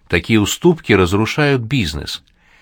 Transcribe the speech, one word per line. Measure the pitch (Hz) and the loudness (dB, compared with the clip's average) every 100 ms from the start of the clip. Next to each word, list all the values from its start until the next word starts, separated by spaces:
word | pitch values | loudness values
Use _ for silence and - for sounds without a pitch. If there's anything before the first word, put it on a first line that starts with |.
| - | -4
Такие | 87 - 110 | -4 0 0
уступки | 101 - 175 165 - | 0 0 0 0 2
разрушают | 101 90 101 110 - 147 139 | 2 2 0 -2 -2 0 0
бизнес. | 113 135 87 76 71 - _ _ _ _ | -2 -4 -4 -6 -10 -14 _ _ _ _